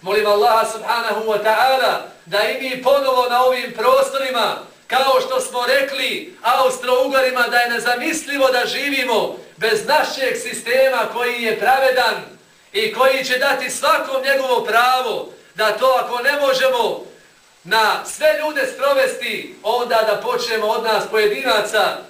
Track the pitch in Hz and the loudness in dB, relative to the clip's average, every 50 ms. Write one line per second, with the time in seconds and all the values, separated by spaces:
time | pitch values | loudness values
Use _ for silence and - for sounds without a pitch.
0 | 165 185 208 214 208 208 202 208 220 240 220 226 214 - - - - 214 - 196 | -2 0 0 2 4 4 4 4 4 4 4 4 2 0 -4 -8 -4 -4 -4 -2
1 | 226 220 208 214 220 220 208 202 208 220 220 220 247 262 262 262 247 - - - | -2 -2 -4 -2 -2 -2 -2 0 2 2 2 4 4 2 4 2 2 0 0 -2
2 | - - - - - 165 202 202 220 - - 262 262 262 254 254 - 277 277 277 | -6 -12 -18 -20 -12 -4 -2 -2 0 0 -2 -4 -6 -6 -6 -2 2 2 2 4
3 | 269 262 254 254 247 247 240 247 254 254 254 247 247 233 - - - 254 262 277 | 2 2 2 2 2 2 2 2 4 4 2 0 -4 -8 -6 0 2 4 4 4
4 | 269 - 269 269 269 262 254 233 208 - - - - - - _ _ - 233 262 | 2 0 -2 -4 -4 -2 -2 -2 -2 -2 -4 -8 -12 -18 -20 _ _ -2 0 0
5 | 269 269 262 254 - - 262 254 - - 208 247 240 247 277 277 269 - 269 262 | 2 4 2 2 2 0 -4 -4 -4 -4 -6 -4 -2 0 0 0 0 -2 -4 -6
6 | 254 254 220 - - - - - - - 262 302 269 254 - - 240 254 254 254 | -4 -4 -6 -8 -10 -12 -18 -4 0 0 2 4 2 2 0 -2 -2 0 2 2
7 | 277 285 269 262 262 254 254 254 - - 240 240 240 240 233 - - 247 240 247 | 2 2 2 2 2 2 2 0 0 2 2 2 2 2 -2 -2 0 -2 -2 -2
8 | 302 320 - - - 277 285 285 269 269 247 240 226 - - 262 277 285 277 262 | -2 -4 -4 -6 -6 -6 0 2 2 4 4 2 0 -2 -4 -4 -4 -2 -2 -2
9 | 247 247 226 202 180 - - - - - - - - 226 214 - - 254 294 302 | -2 0 0 0 0 -2 -6 -12 -16 -20 -8 -4 -2 0 0 0 0 2 2 2
10 | - - - 269 262 247 - - - 247 - - - 233 247 269 269 262 254 240 | 2 0 -2 -4 -2 -2 -2 -4 -8 -10 -10 -10 -4 0 4 4 4 4 4 0
11 | 214 - - 240 240 240 240 240 233 220 202 - 202 247 262 269 269 254 247 254 | -2 -2 -4 -4 -4 -4 -4 -2 -2 -2 -2 0 2 2 2 4 2 2 2 2
12 | 247 220 202 - - - - - _ _ _ _ _ _ - 202 220 - - 226 | 0 0 -2 -4 -10 -14 -20 -20 _ _ _ _ _ _ -4 -4 -2 -2 0 2
13 | 262 269 262 269 262 262 254 254 277 277 - - 262 247 - - 269 294 320 285 | 2 2 2 2 0 -2 -2 0 0 0 0 -2 -4 -8 -6 -2 0 2 2 2
14 | - 269 269 262 254 277 269 269 262 262 240 214 - 208 208 233 240 254 254 254 | 0 -4 -4 -4 0 0 0 0 0 0 0 0 0 2 2 4 4 4 2 2
15 | 254 226 185 - - - - - - - _ - 220 214 196 - 254 254 254 240 | 0 -2 -4 -6 -8 -10 -16 -20 -20 -18 _ -2 -2 0 0 2 2 2 2 2
16 | - 226 240 240 240 277 294 294 285 262 262 - 262 262 254 240 220 185 - - | 0 -2 -6 -2 -2 -2 0 0 0 0 2 2 2 0 2 2 0 -2 -2 -6
17 | - - - - - - _ _ _ _ _ _ _ 165 208 226 220 208 - - | -12 -18 -20 -20 -20 -20 _ _ _ _ _ _ _ 0 2 2 2 2 0 -2
18 | - - - - 294 311 302 294 311 311 294 277 254 - - - 269 285 277 269 | -6 -10 -6 0 2 2 2 2 -2 -4 -2 -2 -4 -4 -4 -2 0 2 2 2
19 | 262 - - - 240 226 214 185 - - - - - 214 240 247 240 226 233 220 | 2 0 -2 -6 -6 -6 -6 -8 -8 -12 -16 -6 -4 -2 0 0 0 2 2 2
20 | 220 214 202 - - 240 240 - - 233 226 214 208 214 214 226 226 220 214 196 | 2 2 0 -2 -2 -4 -4 -4 -2 -4 -2 -2 0 0 -2 -2 0 0 -2 -2
21 | 190 - 214 220 208 208 - - - 254 226 - - - 220 208 190 160 - - | -2 -2 0 0 2 2 0 0 -2 0 0 0 -2 0 0 0 0 0 -2 -6
22 | - | -14